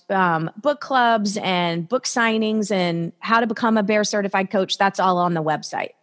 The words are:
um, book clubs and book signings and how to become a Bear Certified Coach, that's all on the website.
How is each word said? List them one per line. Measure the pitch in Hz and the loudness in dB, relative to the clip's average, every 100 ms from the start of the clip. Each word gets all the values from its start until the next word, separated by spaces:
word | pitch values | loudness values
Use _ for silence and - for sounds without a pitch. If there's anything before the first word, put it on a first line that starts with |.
| - | -4
um, | 190 180 160 160 214 | 0 2 0 -2 -4
book | 285 285 | -4 -4
clubs | - 262 240 226 208 202 | -2 2 4 2 0 -2
and | 185 180 175 170 165 | 0 0 0 -2 -2
book | 254 - | -4 -2
signings | 254 226 220 220 220 196 | 0 2 2 0 0 0
and | 196 175 170 170 - | 0 0 -2 -4 -8
how | 196 226 | 0 2
to | 233 | 2
become | 220 233 220 | 0 2 2
a | |
Bear | 202 214 | 2 0
Certified | 208 208 196 196 196 | 0 -2 -2 -2 0
Coach, | 196 185 - | 0 -2 0
that's | 196 196 | 0 2
all | 185 175 | 2 2
on | 175 | 2
the | 165 | 0
website. | 156 151 - 95 92 - | -2 -4 -4 -8 -8 -12